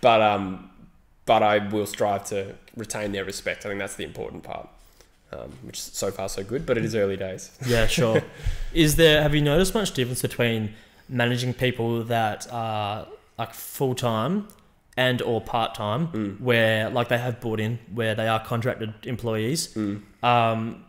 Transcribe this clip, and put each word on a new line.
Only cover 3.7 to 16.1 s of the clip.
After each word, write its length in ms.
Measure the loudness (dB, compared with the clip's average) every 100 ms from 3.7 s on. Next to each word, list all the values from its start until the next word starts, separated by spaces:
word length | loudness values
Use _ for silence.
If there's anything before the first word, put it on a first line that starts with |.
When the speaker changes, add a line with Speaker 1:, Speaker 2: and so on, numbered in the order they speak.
| -6
Speaker 1:
that's 140 | -6
the 100 | -8
important 380 | -10 -10 -10 -12
part, 260 | -12 -12 -12 -20 _ _ -20 _ -18
um, 200 | -14 -14 -16
which 160 | -14 -12
is 120 | -12
so 180 | -6 -6
far 180 | -4 -6
so 140 | -6
good, 240 | -6 -4 0
but 100 | 0
it 80 |
is 100 | 0 0
early 200 | 0 0
days. 340 | -6 -8 -14 -8 0
Speaker 2:
Yeah, 200 | 4 4
sure. 360 | 4 4 2 0 -6 -4
Speaker 1:
<laughs> 260 | -2 0
Speaker 2:
Is 220 | 2 4 6
there, 260 | 6 8
have 120 | 4
you 60 | 4
noticed 300 | 4 4 4
much 180 | 2 0
difference 300 | 0 -2 -2
between 520 | -4 0 0 2 -2 -6 -20 _ -6
managing 460 | 0 2 2 -2
people 480 | 0 0 0 -2 -2
that 420 | 0 0 0 -2 -8
are, 560 | -6 -4 -2 -4 -6 -10 -18 _ -10
like, 140 | -10
full-time 960 | -10 -12 -4 -2 0 0 0 0 -2 -4 -14 _ _ _ 0
and 260 | 0 2
or 180 | 0 -2
part-time, 680 | -2 -2 -2 -2 -2 -2
Speaker 1:
Mm. 320 | -2